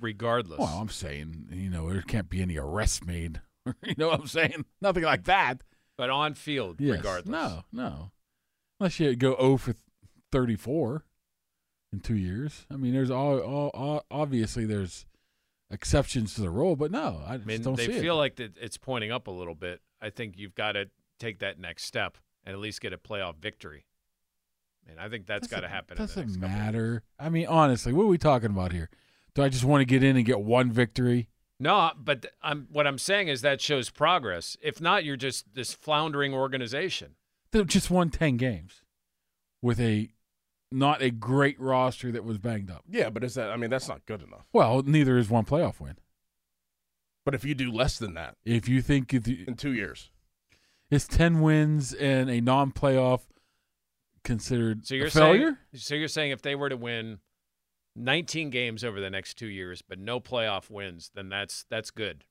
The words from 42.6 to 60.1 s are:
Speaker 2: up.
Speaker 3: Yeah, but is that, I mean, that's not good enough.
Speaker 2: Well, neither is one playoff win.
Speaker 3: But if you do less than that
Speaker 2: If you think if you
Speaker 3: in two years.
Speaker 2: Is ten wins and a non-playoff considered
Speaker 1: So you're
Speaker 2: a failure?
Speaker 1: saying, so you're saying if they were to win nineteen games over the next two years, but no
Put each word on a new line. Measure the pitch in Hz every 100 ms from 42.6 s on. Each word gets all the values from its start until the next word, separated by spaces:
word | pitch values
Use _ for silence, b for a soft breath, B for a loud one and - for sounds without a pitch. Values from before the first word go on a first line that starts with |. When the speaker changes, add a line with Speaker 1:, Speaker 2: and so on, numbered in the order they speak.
| 95
Speaker 2:
up. | 82 -
Speaker 3:
Yeah, | 226 117
but | 107
is | 123
that, | 127 104
I | 117
mean, | 113
that's | 131 -
not | 78 -
good | 107
enough. | 50 104 -
Speaker 2:
Well, | 233 127 127
neither | 139 156 135 123
is | 107
one | 117
playoff | 104 143 147 -
win. | 69 - _ _ _ _ _ _ _ _ _ _ _ _ -
Speaker 3:
But |
if | 123
you | 135
do | 139 127
less | 110 123 -
than | 107
that | 82 69 53 -
Speaker 2:
If | 117 117
you | 131
think | 123 143 127
if | 131 107
you | 104 92
Speaker 3:
in | 117
two | 147
years. | 120 92 64 - _ _ _ _ _ _ _ _
Speaker 2:
Is | 143 -
ten | - 170 165
wins | 156 156 151 151 131
and | 139 139 135 131
a | 120
non-playoff | 117 131 139 - 139 131 127 127 - _ _ _ _ _ _ _ _ _
considered | - 113 - 123 113 110 -
Speaker 1:
So |
you're | 135 151
Speaker 2:
a |
failure? | 156 156 196 320 269 _
Speaker 1:
saying, | 131
so | -
you're | 147 156
saying | 156 147
if | 127
they | 143
were | 143 139
to | 131
win | 120 117 113 104 _ _ _ _ _ _ _ -
nineteen | 120 156 160 160 151
games | 123 123 110
over | 120 101
the | 95
next | 95 -
two | - 113
years, | 98 90 90
but | - 95
no | 101